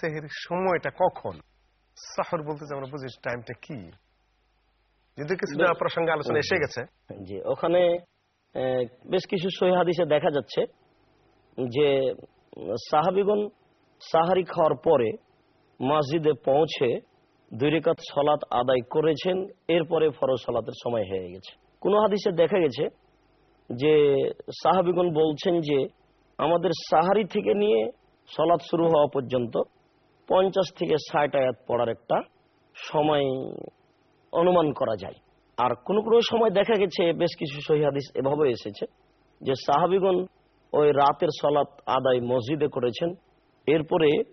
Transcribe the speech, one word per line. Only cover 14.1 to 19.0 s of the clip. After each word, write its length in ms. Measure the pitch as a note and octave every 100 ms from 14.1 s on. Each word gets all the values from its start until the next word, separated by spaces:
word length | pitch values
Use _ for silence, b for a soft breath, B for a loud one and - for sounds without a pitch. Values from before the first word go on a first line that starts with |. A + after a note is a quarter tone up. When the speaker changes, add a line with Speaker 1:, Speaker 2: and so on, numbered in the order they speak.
Speaker 2:
সাহারি 320 | D#3+ E3+ F#3
খাওয়ার 320 | E3+ E3+ D#3 C#3
পরে 260 | E3 C#3+ A2+ A2 - _ _ _ _ _
মসজিদে 500 | B2+ D3+ C3+ E3 D3+ C#3
পৌঁছে 560 | - C#3 D#3 - B2 F#3 - _ _ _ _
দুই 160 | A2+ D3
রাকাত 280 | D#3 D#3+ D3+ -
সালাত 260 | D3 D3 D3 -
আদায় 300 | A#2 B2 C3 A#2
করেছেন, 560 | D#3